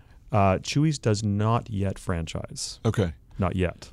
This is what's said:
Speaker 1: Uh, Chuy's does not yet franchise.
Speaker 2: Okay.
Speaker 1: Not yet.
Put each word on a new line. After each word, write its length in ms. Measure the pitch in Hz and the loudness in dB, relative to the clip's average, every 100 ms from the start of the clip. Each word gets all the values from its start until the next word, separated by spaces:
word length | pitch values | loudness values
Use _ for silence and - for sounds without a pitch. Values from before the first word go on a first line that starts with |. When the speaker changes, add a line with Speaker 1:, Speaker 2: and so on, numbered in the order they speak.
| - - - | -20 -20 -2
Speaker 1:
Uh, 260 | 107 98 95 | 4 4 4
Chuy's 400 | - 143 156 143 | 0 0 2 2
does 240 | 117 104 | 0 0
not 460 | 110 101 107 117 113 | 0 0 2 0 -2
yet 300 | 101 95 - | -4 -4 -4
franchise. 800 | - 85 80 - - - - - 113 | -4 -4 -4 -8 -10 -10 -10 -4 -2
Speaker 2:
Okay. 260 | 107 87 - - - | 0 0 -2 -14 -2
Speaker 1:
Not 160 | 90 | -2
yet. 360 | 92 85 - - | 0 -2 -2 -18